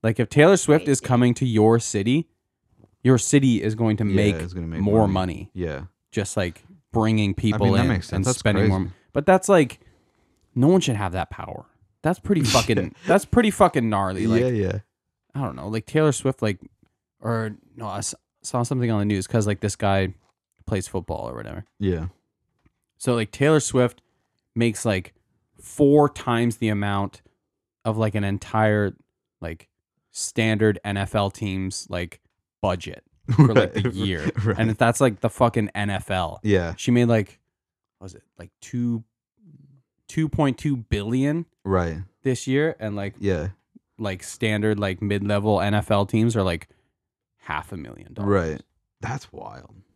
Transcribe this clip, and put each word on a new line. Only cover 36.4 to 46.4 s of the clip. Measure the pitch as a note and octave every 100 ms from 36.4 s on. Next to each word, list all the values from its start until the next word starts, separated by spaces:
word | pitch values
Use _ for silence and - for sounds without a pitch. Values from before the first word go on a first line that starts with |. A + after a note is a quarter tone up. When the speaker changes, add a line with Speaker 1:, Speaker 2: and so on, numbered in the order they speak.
Speaker 3:
Yeah. | G#2+ F#2+ E2+ E2
Speaker 1:
She | -
made, | A#2+ A#2+
like, | A2+ G2+ _ _ _ _ _ _ _
what | F#2
was |
it, | F2+ _ -
like, | E2+ _
two, | - B2 A#2+ A#2 A2+ _ _ _ G3 - _ _ _ _ -
two | - D#3
point | - C#3+ B2
two | D3+ C3+
billion | A2 G#2 G2+ B2+ C#3 D#3+ E3 _
Speaker 3:
Right. | G2 F#2+ E2+ D#2+ F#2+ _
Speaker 1:
this | C3+ B2 -
year, | C3+ D#3 -
and, | G#2+ G2+
like, | G2 -
Speaker 3:
Yeah. | G2 F2 F2 - _ - _ -
Speaker 1:
like, | G#2 F#2+
standard, | - - A2 G#2+ G#2+ G#2
like, | G2+ F#2
mid-level | G#2 G2+ G2+ G2+ G#2+ G2+
N | G2+
F | G#2 G#2+
L | G#2 G2
teams | A2 A#2
are, | A2